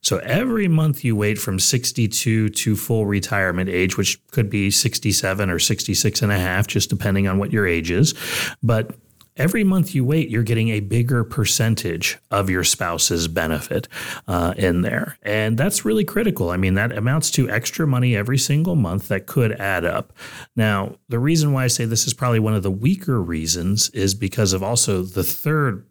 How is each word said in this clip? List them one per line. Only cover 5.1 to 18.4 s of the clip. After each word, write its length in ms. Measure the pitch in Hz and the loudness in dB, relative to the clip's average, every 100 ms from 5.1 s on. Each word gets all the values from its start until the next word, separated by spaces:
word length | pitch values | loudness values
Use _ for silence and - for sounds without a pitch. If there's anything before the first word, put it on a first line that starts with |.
| 95 95 95 95 | 0 0 0 0
or 80 | 85 | 0
sixty-six 640 | - 107 - 98 107 - | 0 0 0 0 0 2
and 80 | 104 | 0
a 80 | 101 | 2
half, 300 | 90 92 107 | 0 0 0
just 200 | 110 - | 0 0
depending 380 | - 104 98 98 | -2 0 2 2
on 120 | 95 | 0
what 140 | 101 | 0
your 140 | 113 98 | 0 2
age 240 | 85 82 | 0 0
is. 240 | 87 156 - - - - - | 2 2 0 -6 -6 -6 -4
But 320 | 139 113 110 - _ _ _ | 0 0 -2 -10 _ _ _
every 300 | - 147 220 | -2 0 2
month 300 | 202 185 165 | 2 2 2
you 100 | 135 | 0
wait, 240 | 127 156 147 | 2 2 2
you're 140 | 113 | 0
getting 260 | 110 113 113 | 0 2 2
a 120 | 107 | 0
bigger 440 | 101 113 120 127 | 0 0 2 2
percentage 920 | 110 - 107 - 113 110 92 85 - - _ | 0 -2 0 2 2 0 -2 -4 -4 -6 _
of 200 | 101 95 | -2 2
your 120 | 92 | 2
spouse's 640 | 85 - 90 85 - 85 82 | 0 0 -2 -2 0 0 0
benefit, 600 | 82 80 78 - - - - - - - | -2 0 -2 -2 -4 -4 -12 -12 -12 -4
uh, 240 | 90 87 92 | 0 0 2
in 240 | 95 87 | 2 2
there. 340 | 90 117 - - | 0 -2 -4 -8
And 340 | 104 107 110 113 | -4 -2 0 0
that's 300 | 160 - 214 | 0 0 0
really 180 | 220 | 0
critical. 460 | 208 - 220 - 87 | 0 0 0 0 -2
I 80 | 90 | 0
mean, 160 | 95 | 2
that 180 | 95 113 | 2 0
amounts 380 | 107 113 147 151 | -2 0 0 0
to 160 | - 127 | 0 0
extra 380 | 107 - - 160 | 0 -4 -4 0
money 280 | 127 123 | 2 2
every 220 | 107 104 | 2 0
single 400 | 135 | 0